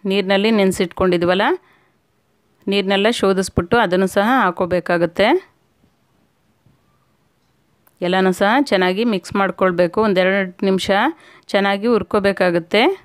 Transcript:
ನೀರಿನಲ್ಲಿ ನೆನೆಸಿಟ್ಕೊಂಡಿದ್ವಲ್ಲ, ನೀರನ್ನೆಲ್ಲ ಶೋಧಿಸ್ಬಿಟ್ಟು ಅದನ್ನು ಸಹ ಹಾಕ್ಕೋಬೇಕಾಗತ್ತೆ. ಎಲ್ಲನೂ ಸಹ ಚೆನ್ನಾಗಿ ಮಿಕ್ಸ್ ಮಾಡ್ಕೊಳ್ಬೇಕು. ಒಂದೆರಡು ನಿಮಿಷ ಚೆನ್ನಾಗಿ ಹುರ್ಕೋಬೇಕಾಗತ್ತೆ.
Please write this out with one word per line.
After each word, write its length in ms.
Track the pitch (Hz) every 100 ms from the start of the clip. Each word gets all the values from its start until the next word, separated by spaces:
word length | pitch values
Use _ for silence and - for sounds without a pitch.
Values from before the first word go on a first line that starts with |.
| 202
ನೀರಿನಲ್ಲಿ 420 | 196 190 196 208 220
ನೆನೆಸಿಟ್ಕೊಂಡಿದ್ವಲ್ಲ, 880 | 196 175 185 - 185 175 170 185 226 370 _ _ _ _ _ _ _ _ _ _ -
ನೀರನ್ನೆಲ್ಲ 400 | 196 190 196 208 240
ಶೋಧಿಸ್ಬಿಟ್ಟು 560 | 196 190 185 - 175 233 208
ಅದನ್ನು 240 | 180 190 202
ಸಹ 100 | 208 262
ಹಾಕ್ಕೋಬೇಕಾಗತ್ತೆ. 840 | 196 175 180 180 165 175 170 - 202 349 - _ _ _ _ _ _ _ _ _ _ _ _ _ _ _ _ _ _ _ _ _ _ _ _ _
ಎಲ್ಲನೂ 300 | 175 185 190 185
ಸಹ 100 | 202 247 285
ಚೆನ್ನಾಗಿ 340 | 196 185 185 240
ಮಿಕ್ಸ್ 200 | 196 - 202
ಮಾಡ್ಕೊಳ್ಬೇಕು. 580 | 196 - - 175 175 175 220
ಒಂದೆರಡು 580 | 190 185 196 185 180 196
ನಿಮಿಷ 220 | 190 - 196 247 330 - - _
ಚೆನ್ನಾಗಿ 360 | 202 196 202 220
ಹುರ್ಕೋಬೇಕಾಗತ್ತೆ. 880 | 226 190 214 196 190 185 170 165 202 269 392